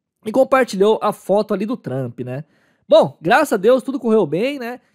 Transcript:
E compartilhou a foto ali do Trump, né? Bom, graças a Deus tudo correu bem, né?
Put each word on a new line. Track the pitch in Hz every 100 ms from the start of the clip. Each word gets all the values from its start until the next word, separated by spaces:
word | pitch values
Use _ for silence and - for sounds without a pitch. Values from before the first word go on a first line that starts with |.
| _ _ 220
E |
compartilhou | 214 262 262 247 190 202 220
a | 214
foto | - - 202 208
ali | 208 214
do | 254
Trump, | - 131 123 120
né? | 123 131 151 _ _ _ -
Bom, | 311 185 -
graças | 160 254 302
a | 226
Deus | 196 254
tudo | - 285
correu | 233 220 165
bem, | 160 247 285
né? | 233 254 _